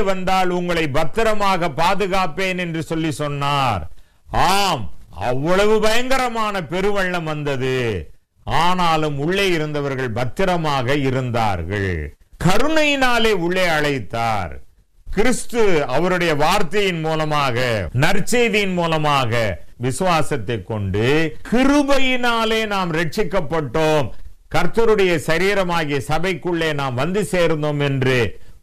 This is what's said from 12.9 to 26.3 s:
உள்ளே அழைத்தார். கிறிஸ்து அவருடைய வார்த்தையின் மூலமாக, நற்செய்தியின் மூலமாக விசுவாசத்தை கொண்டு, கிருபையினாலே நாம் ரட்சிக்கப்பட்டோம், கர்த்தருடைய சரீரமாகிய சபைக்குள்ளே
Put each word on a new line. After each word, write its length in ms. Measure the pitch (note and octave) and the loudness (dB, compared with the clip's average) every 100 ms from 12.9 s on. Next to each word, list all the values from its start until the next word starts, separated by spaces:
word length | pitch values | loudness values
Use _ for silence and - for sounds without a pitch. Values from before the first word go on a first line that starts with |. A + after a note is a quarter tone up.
| C#4 B3+ A#3 A3 G3 | 2 2 2 2 0
உள்ளே 280 | E3+ F#3 F3+ | 0 0 0
அழைத்தார். 840 | D#3 D3 C3+ F2+ A#2 A#2 G#2 E2 B1+ - _ _ _ - | 0 0 -2 -4 -4 -2 -2 -4 -10 -18 _ _ _ -6
கிறிஸ்து 560 | F#3 B3 A#3 - A#3+ G#3 D#3+ C3 | 2 2 2 -2 0 4 4 2
அவருடைய 440 | C3+ F3+ F3+ F3 C#3+ | 0 0 0 0 2
வார்த்தையின் 640 | D#3 - D3+ G#3 G3 E3+ | 2 2 2 2 -2 -2
மூலமாக, 560 | D#3 D#3+ D#3 D3 C#3 A#2+ B2+ A2 E2+ A#2+ | -2 -2 -2 0 0 0 0 -2 -2 0
நற்செய்தியின் 760 | D#3 - - B3 A#3 G#3+ G3 F3 | 4 4 4 2 2 2 0 -2
மூலமாக 560 | E3 D#3+ D3+ C#3 A#2+ A#2 A2 E2 - - | -2 0 2 2 2 0 -2 -4 -10 -8
விசுவாசத்தை 760 | B2 C3 F#3 E3 D3 C#3+ G2+ A2+ | -4 -2 0 2 2 -2 -4 -6
கொண்டு, 440 | F2+ G#2+ G2 G2+ A#2+ D3+ D#3+ - | -4 -6 -2 0 2 2 0 -4
கிருபையினாலே 1160 | - A#3 C4+ D4 C#4 C4+ C4 B3+ B3 A#3 A3 A3 G#3+ | 0 2 4 4 4 4 4 2 0 0 0 0 -2
நாம் 240 | G3 F3+ | -2 -2
ரட்சிக்கப்பட்டோம், 1120 | D#3+ E3 G#3+ G3+ G3 D3 D#3+ C#3 D#3+ D#3 D3+ B2 - - - - | -2 -2 -2 -2 -2 -2 -2 -2 0 2 2 0 -4 -10 -14 -4
கர்த்தருடைய 640 | D#3+ E3+ - - G3+ F#3 E3 | 2 4 4 4 4 4 2
சரீரமாகிய 760 | - D#3+ F#3+ G3+ F3+ E3+ D3+ C#3+ | 0 0 2 0 0 0 -2 -2
சபைக்குள்ளே 640 | A2+ D#3 F#3 | -2 0 0